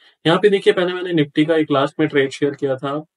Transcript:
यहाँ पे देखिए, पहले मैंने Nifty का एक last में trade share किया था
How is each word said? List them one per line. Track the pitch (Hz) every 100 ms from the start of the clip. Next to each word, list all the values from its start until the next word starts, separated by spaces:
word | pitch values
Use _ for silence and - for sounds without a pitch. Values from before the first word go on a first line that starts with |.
| _ _ 156
यहाँ | 175
पे | 208
देखिए, | 196 208
पहले | 202 180
मैंने | 180 180 170
Nifty | 143 - 156
का | 160
एक | 151
last | 143 143 -
में | 156
trade | 151 139
share | - 143 143
किया | 139 127
था | 139 147 -